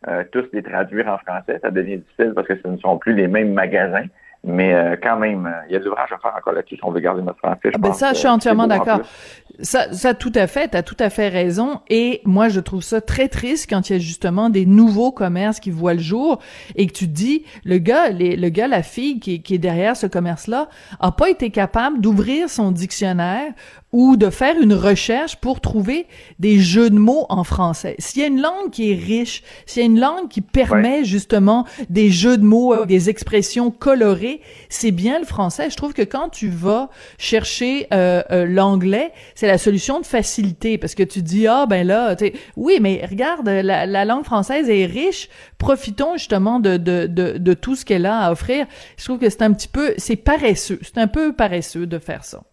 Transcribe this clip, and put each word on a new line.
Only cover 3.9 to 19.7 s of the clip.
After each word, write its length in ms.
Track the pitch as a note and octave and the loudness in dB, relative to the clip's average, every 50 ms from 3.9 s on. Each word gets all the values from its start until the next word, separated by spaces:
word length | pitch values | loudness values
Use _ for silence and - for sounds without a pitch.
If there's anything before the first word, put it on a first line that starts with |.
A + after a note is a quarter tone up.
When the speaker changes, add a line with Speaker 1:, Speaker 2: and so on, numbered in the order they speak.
| F2 G2 - F#3 _ _ _ - - _ - | -2 -4 -6 -6 _ _ _ -20 -20 _ -8
Speaker 1:
Mais, 300 | F2+ F2 F2+ F#2 F#2+ F2+ | -4 0 0 2 4 4
euh, 220 | F2 E2+ E2+ F2 F2 | 2 2 2 -2 -2
quand 160 | - A#2 A#2 A2 | -2 -2 0 0
même, 280 | G#2+ G#2+ G#2 F#2+ F2+ | 0 -2 -2 -4 -6
euh, 60 | E2+ E2+ E2 D#2 D#2+ | -6 -8 -10 -10 -6
il 40 | F2+ | -6
y 40 | |
a 20 | G2 | -4
de 60 | F#2+ | -4
l'ouvrage 260 | G2+ G2 A#2 C3+ - | -4 -4 -4 -4 -6
à 80 | - F2 | -6 -6
faire 160 | - A2 G#2+ | -6 -6 -6
encore 160 | G#2 - F#2+ F2+ | -4 -6 -4 -4
là-dessus 220 | - - _ - | -4 -6 _ -12
si 100 | - - | -10 -8
on 60 | F#2+ | -4
veut 80 | E2+ F2 | -4 -2
garder 240 | D#2 F2 F#2 F#2 F#2 | -2 -2 -2 -2 -4
notre 160 | F2+ F2+ _ | -8 -8 _
français, 220 | - - F2+ - - | -4 -4 -4 -2 -2
je 40 | G#2+ - | -2 -2
Speaker 2:
Ah 40 | A3 | 0
ben 120 | G3 G3+ | 0 0
Speaker 1:
pense 80 | F#3+ F#3+ | 0 0
Speaker 2:
ça, 80 | C4+ C#4 C4 | 0 0 0
je 20 | - | 0
suis 60 | - | 2
Speaker 1:
que 60 | C4 A#3+ | 2 2
Speaker 2:
entièrement 320 | A3+ - A#3+ A3 A3 A#3 | 2 2 2 2 2 2
Speaker 1:
c'est 40 | A3+ | 2
beau 40 | G#3+ | 2
en 100 | F#3+ F#3+ | 0 2
Speaker 2:
d'accord. 160 | A#3 A3 G3 - | 0 0 -2 -2
Speaker 1:
plus. 640 | - - - - - - - _ _ - - - | -6 -16 -20 -20 -20 -20 -20 _ _ -18 -14 -10
Speaker 2:
Ça, 280 | - - B3+ - - - | -2 0 -2 -2 -2 -6
ça, 220 | F#3 - B3+ A#3+ | -2 0 0 0
tout 180 | A#3+ - B3 A3+ | 0 -4 -2 0
à 140 | A#3+ F#3+ F3 | 0 0 0
fait, 180 | - C#4 D4 | 0 -4 -4
t'as 160 | C4+ - F3+ E3+ | -2 -2 -4 -4
tout 140 | - - - | -4 -4 -2
à 120 | A#3+ G3+ | -2 -2
fait 180 | G3 - G#3+ G3+ | 0 0 -2 0
raison. 520 | F3+ F#3 F3 F3+ E3+ F#3+ A#3 C#4 D4 - _ _ | 0 0 0 0 0 -2 -2 -4 -4 -8 _ _
Et 320 | A3 A3+ A#3 A#3+ B3 - - | 0 2 2 0 -2 -2 0
moi, 240 | G#3 F#3 G3 A3 A3+ | 2 2 4 4 2
je 100 | G3+ F#3+ | 2 0
trouve 240 | F3 - - F#3 E3 | -4 -4 -8 -8 -6
ça 180 | - A3+ A3 | -4 -4 -4
très 280 | A3 - - - C4 C4+ | -2 -2 -2 0 0 -2
triste 420 | - - - B3 D4 D#4 - - | -2 -6 -4 -4 -4 -4 -4 -2
quand 180 | G#3+ F#3+ F#3 - | -2 -2 0 0
il 40 | G3+ | -2
y 40 | |
a 20 | F#3 | -2
justement 500 | E3+ D#3+ E3 - - F#3 F3 F#3+ A3 A#3 | -2 -4 -8 -6 -4 -2 -2 0 0 2
des 160 | G#3+ F#3+ F#3+ | 2 2 4
nouveaux 460 | F3+ G3 G#3+ A3+ A3+ G#3 G3+ A#3 B3+ B3+ | 6 8 8 8 6 6 2 0 0 0
commerces 480 | - G3+ F3+ F3 F3+ G3 G#3+ G#3+ - | -2 -4 -2 -2 -2 -2 -2 -4 -4
qui 100 | - G3 | -6 -8
voient 240 | F3 D#3+ E3+ F3+ E3+ | -6 -2 -2 0 0
le 60 | F3 | 0
jour 400 | D#3+ D#3 F#3+ A#3 C#4 D#4+ D4 - - - - - - - - | -2 -2 -4 -2 0 0 -2 -2 -4 -18 -20 -20 -20 -14 -2
et 140 | - G3+ F3+ | -2 -2 -2
que 40 | - | -2
tu 120 | - F#3+ | -4 -6
te 60 | E3+ D3+ | -4 -4
dis, 320 | D3+ G3 B3 D4 D#4 D4+ - - G#3+ - | -2 -2 0 0 -2 -4 -8 -20 -14 -4
le 140 | F3+ F3+ F3+ | 0 0 2
gars, 300 | E3 F3+ A#3 D4+ F4 C#4+ | 2 2 2 2 2 2
les, 260 | G3 F3 F3+ F3+ F3 | 0 0 0 0 0
le 140 | E3+ F3 F3 | 0 -2 0
gars, 180 | E3 G3 A3 | 0 0 0
la 160 | C4+ C4 F#3 E3 | 0 0 -2 -2
fille 380 | - - - B3 C#4+ C#4+ A#3 | -4 -8 -6 -6 -4 -4 -6
qui, 220 | - G3 F3+ E3+ D#3+ | -6 -6 -8 -8 -4
qui 100 | - F#3+ | -4 -4
est 40 | F3+ | -2
derrière 360 | E3 F3+ | 0 -2